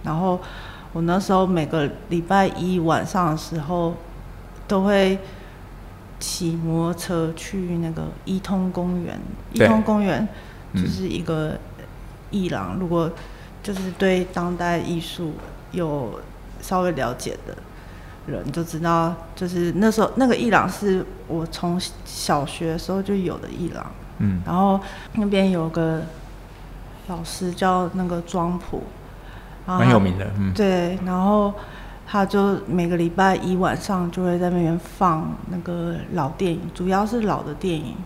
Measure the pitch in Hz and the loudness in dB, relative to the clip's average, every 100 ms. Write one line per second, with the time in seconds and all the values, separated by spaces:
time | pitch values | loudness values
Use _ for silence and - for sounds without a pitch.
0 | 170 160 185 180 - - - - - 165 | -2 0 2 0 -2 -12 -14 -14 -10 -2
1 | 165 180 190 190 185 175 143 160 143 - | 2 2 4 4 6 4 2 2 0 -2
2 | - 170 165 196 190 - 175 185 160 147 | -4 -2 4 4 4 2 0 2 4 2
3 | - 190 175 156 - 165 147 175 170 170 | 2 2 2 2 -2 -6 -2 0 0 -2
4 | - - - - - - - 196 196 202 | -10 -14 -14 -14 -16 -16 0 4 6 6
5 | 190 190 - - - - - - - - | 6 4 -2 -14 -16 -16 -16 -14 -14 -16
6 | - - - - 170 165 165 165 165 175 | -16 -10 -6 -2 0 0 2 2 2 -2
7 | - 170 160 160 - 196 180 170 165 160 | -2 0 0 -2 -6 -4 -2 0 -2 -2
8 | 156 160 - 190 - 196 185 180 180 180 | -6 -8 -4 -4 0 0 0 0 -2 -2
9 | 170 50 - - - 226 220 220 220 214 | -4 -8 -8 -10 -4 6 6 6 4 2
10 | 202 135 - - - - - 185 - 185 | 4 2 0 -4 -16 -16 -6 0 0 0
11 | 190 - 165 160 156 - - - - - | -2 -2 -2 -2 -2 -4 -10 -16 -16 -14
12 | - - - 202 180 131 95 95 180 170 | -16 -16 -6 -2 -2 -2 -4 -2 0 2
13 | 165 165 - - - - - 190 185 170 | 2 -2 -12 -14 -16 -12 -8 -6 -6 2
14 | 196 185 180 - 175 175 175 170 - 170 | 4 4 0 -2 -2 -2 0 0 0 -2
15 | 160 - 165 147 - - - 180 165 147 | -4 -6 -6 -6 -12 -14 -8 -4 -2 -2
16 | 117 - - - - - - 185 180 151 | -4 -8 -12 -16 -16 -14 -2 2 2 2
17 | 120 123 - - - - - - - - | -2 -2 -6 -6 -10 -12 -14 -16 -16 -16
18 | - - - 120 87 165 165 156 170 165 | -16 -14 -8 -6 -4 -4 -4 -2 2 4
19 | 165 170 - - 180 175 175 170 220 214 | 4 0 -8 -6 -2 0 0 4 4 6
20 | 196 - 254 226 240 180 123 - 202 190 | 2 4 4 4 6 4 4 0 2 2
21 | - - - 165 160 - 175 180 - - | 0 -10 -6 -4 -4 -2 0 0 -2 -10
22 | - - - 156 139 - 165 160 160 190 | -14 -8 0 0 0 -4 -2 -2 -2 -2
23 | 190 202 175 - - - 170 - - - | 0 0 0 -4 -8 -6 -6 -6 -10 -12
24 | - - 104 92 87 170 196 196 190 - | -14 0 0 0 0 4 6 4 0 -12
25 | - - 208 196 196 180 160 165 160 160 | -6 0 2 6 6 4 0 2 2 0
26 | 165 - - - - - - - - - | -4 -10 -14 -16 -18 -18 -16 -14 -14 -14
27 | - 170 165 - 180 175 190 185 180 185 | -10 -8 -8 -4 -4 0 2 4 2 0
28 | 180 175 170 185 170 180 - - - - | 0 -2 -2 0 0 -2 -4 -6 -8 -14
29 | - - - - - - - - 117 117 | -16 -16 -16 -16 -16 -14 -4 4 8 8
30 | 95 92 98 98 98 92 202 185 175 190 | 6 2 -2 0 0 4 4 4 0 -2
31 | 185 180 190 208 202 202 - - - - | -2 2 4 4 4 0 -10 -14 -14 -16
32 | - 202 196 202 196 190 - 185 170 175 | -2 2 4 4 4 2 0 0 2 2
33 | 170 170 190 190 180 185 180 120 - 190 | 2 4 4 4 2 2 2 0 0 0
34 | 175 175 185 175 180 175 170 165 - - | 0 0 0 2 2 2 2 0 -4 0
35 | 185 160 160 156 - 180 170 175 170 - | 2 2 -2 -6 -6 -6 -4 -4 -4 -4
36 | - 180 139 - 190 165 - - 180 185 | -4 -2 -2 0 0 0 -6 -4 0 2
37 | 214 240 214 151 - 147 190 160 156 - | 2 0 0 0 -2 -4 -2 -2 -4 -8